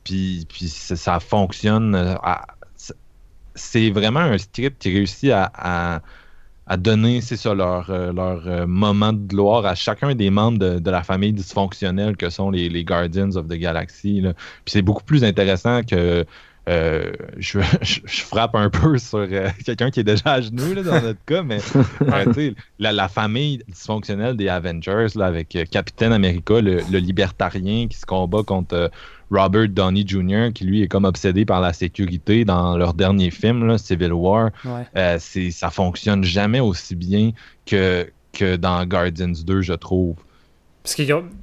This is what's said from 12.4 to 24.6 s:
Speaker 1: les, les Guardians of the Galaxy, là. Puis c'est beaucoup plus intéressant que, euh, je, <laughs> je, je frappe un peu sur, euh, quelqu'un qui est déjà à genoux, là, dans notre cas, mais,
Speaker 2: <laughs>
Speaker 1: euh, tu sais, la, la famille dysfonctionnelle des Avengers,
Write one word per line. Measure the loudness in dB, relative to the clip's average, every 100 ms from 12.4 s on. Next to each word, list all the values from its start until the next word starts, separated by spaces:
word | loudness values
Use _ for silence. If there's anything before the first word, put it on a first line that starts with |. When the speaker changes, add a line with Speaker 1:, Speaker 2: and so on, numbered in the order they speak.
| -2
Speaker 1:
les, | -2 -2
les | -4 -2
Guardians | 0 0 0 -2 -2
of | -4
the | -4
Galaxy, | -4 -4 -6 -8 -2 0
là. | 0 -4 -10 -16
Puis | -2
c'est | 2
beaucoup | 2 0
plus | 2 4
intéressant | 4 4 2 2 0 0
que, | 0 2 2 2 -2 -8 -20 _ -2
euh, | 0 0 -2 -4 -10 -14 -12
je, | -4 0 2
<laughs> | 2
je, | 0 -4 -6
je | -10
frappe | -4 0 2
un | 2 2
peu | 4 4 2
sur, | 0 -4
euh, | -2 -2 -2 -4 -6
quelqu'un | -2 0
qui | 2
est |
déjà | 2 2 2
à | 0
genoux, | 0 -4 -4 -4
là, |
dans | 0 0
notre | 0 -4 -2
cas, | -2
mais, | 0 -2 2 2
Speaker 2:
<laughs> | 2 2
Speaker 1:
euh, | 0 2 2
tu |
sais, | 2 0 -4 -14 -4
la, | 0
la | 0 0
famille | 0 -2 0 -2 -4 -8
dysfonctionnelle | -14 -6 -6 -4 -4 -2 -2
des | -2
Avengers, | -2